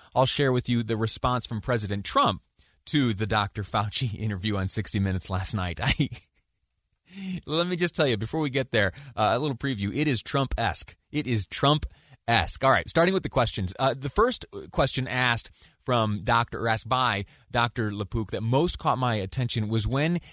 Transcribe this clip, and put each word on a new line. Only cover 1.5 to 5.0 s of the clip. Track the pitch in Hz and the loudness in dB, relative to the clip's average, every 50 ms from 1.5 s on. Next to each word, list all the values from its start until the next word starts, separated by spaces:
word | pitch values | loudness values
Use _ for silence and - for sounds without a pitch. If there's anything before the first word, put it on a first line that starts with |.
| 117 104 | -6 -6
President | - - 123 113 104 92 101 98 92 | -2 -2 -2 -2 -2 -2 -4 -6 -4
Trump | - - 269 285 120 92 73 _ _ _ _ _ _ _ _ - - | -2 0 2 2 2 0 -2 _ _ _ _ _ _ _ _ -10 -2
to | - 147 135 120 110 | 2 2 2 2 2
the | 92 110 | 0 -2
Doctor | 101 110 107 101 98 - 110 98 | 0 0 0 0 -2 -4 -8 -8
Fauci | - - 107 104 104 - - 135 117 101 | -2 0 0 0 0 -2 -2 -2 -2 -4
<laughs> | - | -4
interview | 107 110 104 90 92 110 104 98 | -4 -4 -4 -2 -2 -2 0 0
on | 95 95 | 0 -2
sixty | - 113 104 - - | -2 -2 -4 -2 0
Minutes | 104 | 0